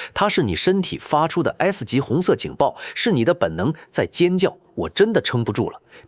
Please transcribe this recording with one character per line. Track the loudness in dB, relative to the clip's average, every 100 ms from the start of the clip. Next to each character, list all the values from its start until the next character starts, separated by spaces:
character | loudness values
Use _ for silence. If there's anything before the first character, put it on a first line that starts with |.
| -10
它 | -2 0
是 | 2
你 | 0 0
身 | 0 0
体 | 0 -6
发 | -2 0 0
出 | 0
的 | -2 0
S | -2 -2
级 | -2 -2
红 | 0 0
色 | 2 0
警 | -2 -2
报， | -2 -2 -10 -4
是 | 0
你 | 2 2
的 |
本 | 2 0 0
能 | -2 -4 -6
在 | -4 -2
尖 | 0 0 2
叫 | 0 -2 _
，“我 | -8 -2
真 | 2 4
的 | 4
撑 | 0 0
不 | 0
住 | -2 -2
了， | -6 _ -20